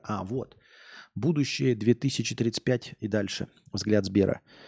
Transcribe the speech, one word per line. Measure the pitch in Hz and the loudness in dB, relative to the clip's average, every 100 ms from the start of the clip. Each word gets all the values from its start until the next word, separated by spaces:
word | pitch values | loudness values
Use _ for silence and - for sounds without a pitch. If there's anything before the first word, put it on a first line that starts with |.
А, | - 104 | -6 -6
вот. | 92 123 - - _ - - - - - | -6 -8 -8 -14 _ -20 -20 -20 -16 -2
Будущее | 131 151 135 - 139 | 0 2 0 0 2
две | 117 104 | 2 2
тысячи | 117 139 - 113 120 | 2 0 -2 -4 -2
тридцать | 117 - | -2 -2
пять | - 123 - - | 0 -2 -4 -10
и | 107 | -4
дальше. | 104 101 - - _ _ | -2 -2 -6 -10 _ _
Взгляд | 98 107 107 | -6 2 2
Сбера. | 95 98 98 - - - | 4 4 4 2 -8 -20